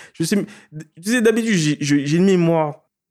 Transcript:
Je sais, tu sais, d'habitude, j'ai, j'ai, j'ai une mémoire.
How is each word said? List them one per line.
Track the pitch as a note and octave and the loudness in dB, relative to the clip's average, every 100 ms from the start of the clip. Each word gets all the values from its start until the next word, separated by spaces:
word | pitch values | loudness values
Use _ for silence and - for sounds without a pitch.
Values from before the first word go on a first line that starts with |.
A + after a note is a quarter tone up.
| - | -14
Je | - | -8
sais, | D#3+ G3+ G3+ - _ D3+ - - | -4 -2 -4 -12 _ -18 -18 -12
tu | F#3 | -4
sais, | B3 | 0
d'habitude, | A3+ A3+ A3+ | 2 0 0
j'ai, | F#3+ D3+ C#3+ | 0 0 0
j'ai, | D3 C#3+ C#3 | 0 0 0
j'ai | E3 | 2
une | F#3+ | 2
mémoire. | F#3 E3 E3 D#3 C#3+ _ _ _ | 4 2 0 -2 -6 _ _ _